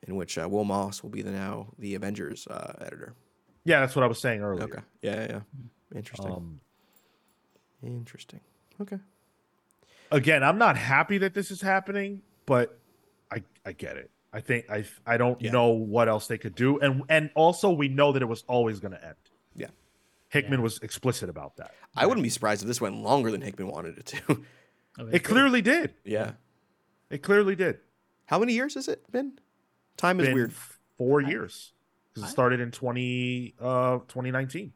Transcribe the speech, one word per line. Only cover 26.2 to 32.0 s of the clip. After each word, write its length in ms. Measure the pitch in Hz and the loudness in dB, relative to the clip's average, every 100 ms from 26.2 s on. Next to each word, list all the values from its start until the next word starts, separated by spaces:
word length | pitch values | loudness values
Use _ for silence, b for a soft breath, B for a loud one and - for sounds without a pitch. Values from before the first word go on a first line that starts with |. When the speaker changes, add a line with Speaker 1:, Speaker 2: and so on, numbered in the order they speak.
| 110 113 _ _ _ _ _ _ _ | -4 -8 _ _ _ _ _ _ _
Speaker 2:
It 140 | 147 | -10
clearly 320 | 139 202 202 190 | 2 4 4 0
did. 220 | 180 - _ _ _ _ _ | -2 -2 _ _ _ _ _
Speaker 1:
How 120 | 165 | 0
many 140 | 240 | 2
years 220 | 233 269 | 2 0
has 120 | 277 262 | -4 -6
it 240 | - _ | -6 _
been? 220 | 247 277 254 _ _ _ _ _ - | -6 -6 -10 _ _ _ _ _ -2
Time 240 | 175 185 | 0 4
is 60 | 139 | 4
Speaker 2:
Been 80 | 131 | 4
Speaker 1:
weird. 160 | 117 - - - _ _ | 0 -4 -20 -20 _ _
Speaker 2:
four 220 | 123 147 | 2 2
Speaker 3:
I 80 | 139 | 2
Speaker 2:
years. 440 | - 90 - - _ _ _ | -4 -8 -12 -20 _ _ _